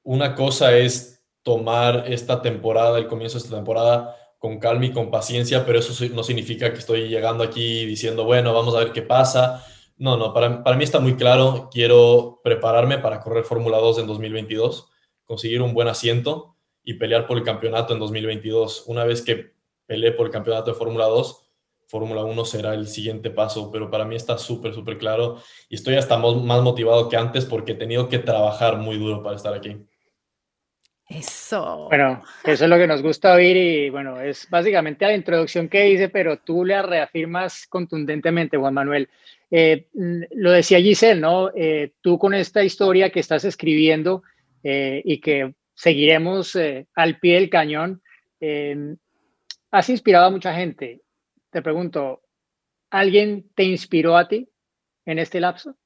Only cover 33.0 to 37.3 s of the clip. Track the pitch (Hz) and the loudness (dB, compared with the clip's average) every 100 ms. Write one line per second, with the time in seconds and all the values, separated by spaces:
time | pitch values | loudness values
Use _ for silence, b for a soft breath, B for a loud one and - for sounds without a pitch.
33 | 151 151 196 175 180 185 180 156 143 139 | -2 4 6 8 8 6 2 0 -2 -6
34 | 139 127 139 139 - 175 190 190 156 143 | -10 -8 -8 -10 -2 0 2 0 -2 -2
35 | 202 208 180 170 160 175 165 196 202 190 | 0 0 0 -2 0 -4 0 2 4 4
36 | 190 196 165 147 - 170 180 196 190 170 | 2 0 -2 -4 -4 -2 0 -2 0 -2
37 | 147 165 165 | -2 -6 -6